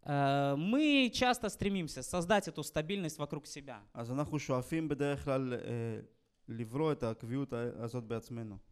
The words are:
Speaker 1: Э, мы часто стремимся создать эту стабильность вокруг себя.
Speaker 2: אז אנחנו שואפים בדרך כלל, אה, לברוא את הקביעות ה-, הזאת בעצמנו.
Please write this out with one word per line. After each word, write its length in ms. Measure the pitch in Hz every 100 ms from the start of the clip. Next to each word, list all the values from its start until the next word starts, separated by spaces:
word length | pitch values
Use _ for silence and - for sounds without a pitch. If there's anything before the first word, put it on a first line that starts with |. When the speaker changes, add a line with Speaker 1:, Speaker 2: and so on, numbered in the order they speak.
| -
Speaker 1:
Э, 500 | 143 139 139 139 143
мы 520 | 175 247 302 285 254
часто 360 | - 247 247 214
стремимся 520 | - 190 196 160 -
создать 460 | 127 180 170 208 202
эту 160 | 156
стабильность 540 | 147 - 156 202 170 -
вокруг 260 | 147 151 -
себя. 360 | - 139 113 104
Speaker 2:
אז 180 | - 117
אנחנו 280 | 127 147 147
שואפים 480 | - 131 123 165 160
בדרך 360 | 143 143 139 147
כלל, 280 | 131 131
אה, 60 | 120 - 117 117 110 - _ _ _ -
לברוא 440 | 113 113 123 156
את 120 | 151
הקביעות 500 | 120 110 113 127 139
ה-, 160 | 120 120 92
הזאת 200 | 117 120
בעצמנו. 540 | 113 113 - 120 113 101 -